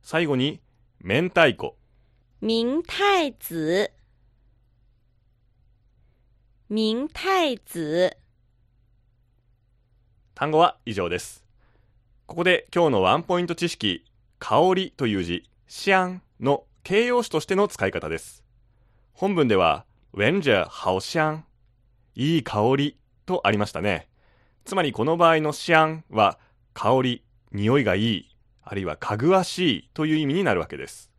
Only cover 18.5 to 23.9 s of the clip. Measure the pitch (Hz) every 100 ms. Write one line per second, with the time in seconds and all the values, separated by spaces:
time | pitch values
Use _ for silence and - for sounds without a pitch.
18.5 | _ _ _ _ _ _ _ 196 180 135
19.5 | 98 85 73 - _ _ - 107 190 147
20.5 | 101 85 - - 95 - 165 156 156 -
21.5 | _ _ _ _ _ _ - 139 165 120
22.5 | 104 110 139 143 - _ _ - 185 101
23.5 | 104 104 80 98